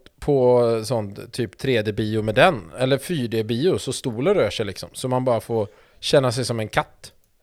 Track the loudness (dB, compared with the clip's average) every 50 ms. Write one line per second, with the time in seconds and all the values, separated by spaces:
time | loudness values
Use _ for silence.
0 | -14 -20 _ _ -2 0 2 4 6 6 6 6 4 4 2 0 -2 -2 -2 -4
1 | -4 -6 -8 -12 -14 -10 -6 -6 -6 -6 -6 -6 -2 0 0 0 0 0 -2 -2
2 | -2 -2 0 -2 0 0 2 4 4 4 4 0 -6 -10 -6 -2 0 0 0 0
3 | 0 -2 -4 -4 -4 -2 -2 -2 -2 -2 -2 0 0 0 0 0 -2 -6 -6 -6
4 | -6 -6 -4 -2 0 0 2 2 2 0 0 -2 -4 -6 -6 -10 -12 -14 -12 -8
5 | -4 -2 -2 0 2 2 0 0 0 -2 -2 -2 -2 -4 -6 _ _ _ _ _
6 | -2 2 4 4 4 4 0 0 -2 -2 -2 -4 -4 -2 -2 -2 -2 -2 -6 _
7 | -20 -20 -20 _ _ _ _ _